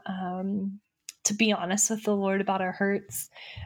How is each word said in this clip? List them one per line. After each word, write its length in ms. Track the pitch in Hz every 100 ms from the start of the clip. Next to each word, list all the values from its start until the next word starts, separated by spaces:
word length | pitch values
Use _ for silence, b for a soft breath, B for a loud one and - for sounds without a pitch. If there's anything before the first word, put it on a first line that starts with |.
| -
um, 720 | 190 180 185 190 202 196 196 _ _ - -
to 100 | -
be 180 | 208 220
honest 380 | 208 180 202 -
with 140 | 220
the 120 | 214 202
Lord 260 | 196 196
about 200 | 196 190
our 100 | 185
hurts, 580 | 185 196 202 208 - - B B B